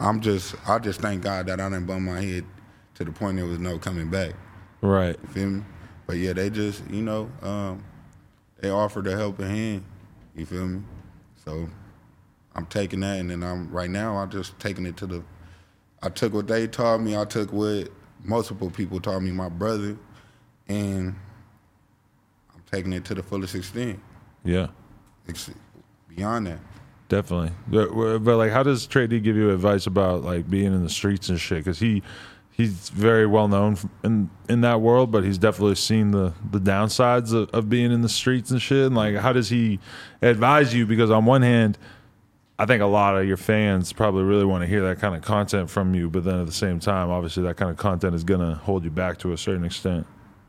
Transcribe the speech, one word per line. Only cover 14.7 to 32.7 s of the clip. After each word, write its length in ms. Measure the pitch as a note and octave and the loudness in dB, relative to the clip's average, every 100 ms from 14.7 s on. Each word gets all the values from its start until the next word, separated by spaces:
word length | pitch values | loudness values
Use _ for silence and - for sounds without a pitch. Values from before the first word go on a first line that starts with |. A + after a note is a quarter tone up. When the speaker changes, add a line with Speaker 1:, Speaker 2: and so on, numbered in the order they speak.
| F2+ F2+ | -6 -8
Speaker 1:
it 100 | E2+ | -8
to 80 | F#2+ | -10
the, 160 | F2 E2+ - - - _ _ _ - | -10 -12 -20 -20 -20 _ _ _ -10
I 60 | F#2 | -8
took 240 | - A#2 | -2 -2
what 140 | G#2 G2+ | -2 -2
they 180 | A2+ A2+ | -2 -2
taught 320 | A#2+ A#2 A2+ | 0 0 2
me, 160 | A2 G#2 | 0 -4
I 80 | |
took 280 | G#2 A2+ G2+ | -4 -4 -4
what 360 | G2+ G#2 G#2 - - - - | -2 -2 -2 -6 -14 -20 -14
multiple 460 | F2+ A2+ G#2+ F#2+ F2+ | -4 -2 -2 -8 -8
people 300 | E2+ F2+ F#2 | -6 -6 -6
taught 200 | G2+ F#2+ | -4 -4
me, 80 | F#2 | -4
my 180 | F#2 F2+ | -4 -6
brother, 480 | E2+ G#2+ G#2+ G#2 G#2 - - _ _ _ _ - | -4 -4 -4 -6 -8 -16 -20 _ _ _ _ -6
and 460 | G#2 G2+ F#2+ F#2 F#2+ - - - _ _ _ _ _ _ _ _ _ _ | -4 -2 -2 -4 -8 -16 -20 -20 _ _ _ _ _ _ _ _ _ _
I'm 80 | F2+ - | -20 -8
taking 220 | G2 F#2 | -6 -4
it 120 | F2+ F2+ | -6 -6
to 80 | |
the 80 | F#2+ | -10
fullest 320 | F2+ G2 F#2 | -6 -8 -8
extent. 460 | F#2+ F#2 A2 B2 G2 - - - _ | -10 -10 -8 -8 -10 -16 -20 -20 _
Speaker 2:
Yeah. 240 | F2 F2+ D#2 - - - _ _ - | -2 -2 -2 -10 -20 -20 _ _ -16
Speaker 1:
Ex-, 220 | D#2+ - - - - _ _ _ | -14 -14 -18 -20 -20 _ _ _
beyond 400 | E2+ G#2 A#2 F#2+ | -6 -4 -2 -4
that. 100 | E2 - - - - - | -8 -14 -20 -20 -14 -2
Speaker 2:
Definitely. 420 | G2 - F2 E2 F2 - | 0 0 -2 -2 -6 0
But, 500 | G#2+ G#2 A2 A2 A2 | 2 2 0 0 2
but, 120 | A2 A2+ | 4 4
like, 140 | A2 | 4
how 100 | A#2+ | 4
does 240 | C3+ B2 - | 2 0 2
Trey 200 | C3+ A2+ | 2 2
D 140 | A#2 | 2
give 160 | A2 G#2+ | 2 4
you 140 | G#2 | 4
advice 360 | F#2 G#2 G2 G#2 | 4 4 4 2
about, 360 | F#2+ F#2 F2+ | 2 2 0
like, 240 | C#2 F2 E2 | -2 -4 0
being 240 | G2 G2 | 0 2
in 100 | F#2 | 2
the 60 | E2+ | 0
streets 380 | - G2+ G2 - | 0 0 0 0
and 100 | E2+ | -2
shit? 260 | - E2+ | -2 -4
'Cause 140 | D#2+ E2 | -2 0
he, 240 | A2+ G#2 - - - - _ | 0 0 -4 -18 -20 -20 _
he's 380 | - A2+ | -2 0